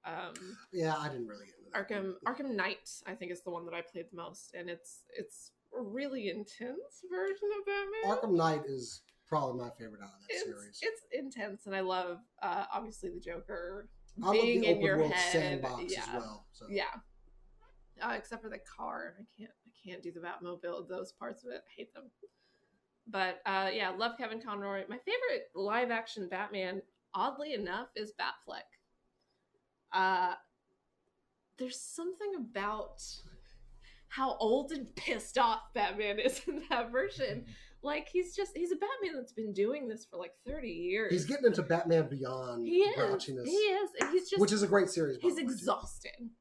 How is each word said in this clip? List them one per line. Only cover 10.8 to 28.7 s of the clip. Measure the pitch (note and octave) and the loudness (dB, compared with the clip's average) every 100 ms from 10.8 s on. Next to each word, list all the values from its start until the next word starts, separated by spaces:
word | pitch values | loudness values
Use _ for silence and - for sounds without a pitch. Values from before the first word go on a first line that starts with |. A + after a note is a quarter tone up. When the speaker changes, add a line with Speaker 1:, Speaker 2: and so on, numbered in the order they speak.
Speaker 1:
it's | A4+ A4 - | -4 -4 -6
intense, | C4 C4+ B3 G#3 G3+ G3+ | -6 -6 -6 -8 -8 -4
and | F#3+ | -2
I | |
love, | F#3 F#3 F3+ F3 - - | 2 0 0 -6 -12 -4
uh, | G3 G3+ - | -2 0 -2
obviously | - A3 G#3+ F#3 | -4 -6 -8 -8
the | F3 | -8
Joker | - E3+ - G3 F3 G3 G#3+ - - - | -8 -10 -8 -8 -6 -10 -12 -20 -16 -2
Speaker 2:
I | G3 | 4
love | |
Speaker 1:
being | G#3+ A#3 A#3+ | 6 6 6
Speaker 2:
the | A3 | 6
Speaker 1:
in | - | 6
Speaker 2:
open | D#3+ | 6
Speaker 1:
your | D#3 | 6
Speaker 2:
world | D3+ | 6
Speaker 1:
head. | F3+ F3 | 6 4
Speaker 2:
sandbox | E3+ C#3 B2+ A2+ - - | 4 4 0 -2 -4 -4
Speaker 1:
Yeah. | - | -4
Speaker 2:
as | - - | -4 -4
well. | - - - | -6 -12 -18
So. | - - | -18 -4
Speaker 1:
Yeah. | G3 E3+ - - - - - - - - - - - | -2 -2 -6 -14 -20 -20 -20 -20 -20 -20 -20 -20 -8
Uh, | A3+ A3 | -6 -6
except | - A3+ | -8 -12
for | A3 | -10
the | G3 | -12
car, | - - A#3 - - F3+ | -14 -10 -8 -6 -8 -12
I | A3+ - | -20 -18
can't, | A3 _ _ | -20 _ _
I | _ F#3+ | _ -14
can't | F3+ | -12
do | E3+ | -10
the | E3+ | -10
Batmobile. | F3 F3+ F3 F3 F3 E3+ F3 | -10 -10 -10 -8 -6 -8 -8
Those | F#3 F#3 | -8 -10
parts | _ - - B3 | _ -12 -10 -12
of | |
it, | A#3+ _ | -12 _
I | - | -18
hate | A#3 | -16
them. | - C4 _ - _ _ _ _ _ _ _ - | -18 -20 _ -20 _ _ _ _ _ _ _ -6
But, | G3+ F#3 F3+ - | 0 0 0 0
uh, | F#3+ F#3+ | 2 2
yeah, | G#3+ F#3+ | 2 0
love | F#3 A#3 A#3 | 2 0 0
Kevin | A3+ A3+ | -6 -4
Conroy. | A#3 G3+ G3 G3 F#3+ | -6 -4 -2 -4 -4
My | B3 | -6
favorite | - B4 B4 - - | -2 0 2 0 -4
live | F3 G3 A3+ B3 | -4 0 2 2
action | A3+ - G#3+ F3+ | 0 -4 -8 -6
Batman, | F#3 G#3 G3+ F#3 F#3+ - _ _ | -4 -4 -2 -2 -4 -10 _ _
oddly | G3 A#3 C#4 D4+ | 0 0 0 -4
enough, | B3 F#3 G3 B3+ - | -2 -2 -4 -6 -8
is | G#3+ - | -8 -4
Batfleck. | - - - - - | -4 -4 -10 -12 -12